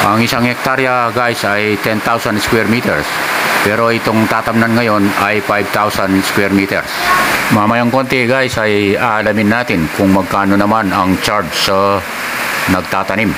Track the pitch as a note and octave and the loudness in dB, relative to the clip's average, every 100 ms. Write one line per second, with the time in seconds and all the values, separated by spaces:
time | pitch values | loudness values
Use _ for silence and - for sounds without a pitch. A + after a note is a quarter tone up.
0 | G#2 A2 A#2 B2+ B2 A#2+ - C3 C3 B2 | 2 2 2 0 0 -2 -2 0 0 0
1 | A#2 A2 A#2+ A#2 G#2 G2+ G#2+ G2+ A#2 A2 | 0 0 -2 0 -2 0 0 0 0 -2
2 | - A#2 A#2+ G#2+ - A2+ G#2 A#2 - D#2+ | 0 -2 0 -2 0 0 2 0 0 -2
3 | - - - - - - G2+ G#2+ A#2 A#2 | -2 -4 -4 -2 -2 0 0 2 2 0
4 | - A2 G#2+ A2+ A2+ A2+ A2+ A2+ A#2+ G#2 | 0 0 2 0 0 0 2 2 2 2
5 | G2+ G2 G2+ G#2+ - G#2 G2+ G#2+ G#2+ - | 0 0 0 0 0 -2 0 0 0 0
6 | G2 F#2+ - - G2 G2 G2 F#2 - - | 0 0 0 0 2 2 2 -2 -4 -6
7 | - - - - - A2+ G#2 A#2 A#2+ C3 | 0 0 0 -2 0 2 2 2 2 0
8 | C3 C3 A#2+ C3 C3 A#2 G#2+ G#2 G2+ G2 | 0 0 2 0 0 0 0 2 2 2
9 | A#2+ A2 G#2+ G#2+ G#2 A#2 B2 G2 D#2 - | 0 0 0 2 2 2 0 -2 -2 0
10 | F#2+ F#2+ F2+ G2 G2+ G2+ G2+ A2 G2+ F#2+ | 2 2 2 0 2 2 2 2 0 0
11 | F#2 F#2 - G#2 E2+ - - F#2+ G2 G2 | 0 0 0 -2 -2 -4 0 2 2 0
12 | F#2 - - - - - - F#2 F2 F#2+ | -4 -8 -8 -6 -6 -4 0 -2 0 -4
13 | F#2+ G2 A2 | -2 -2 -2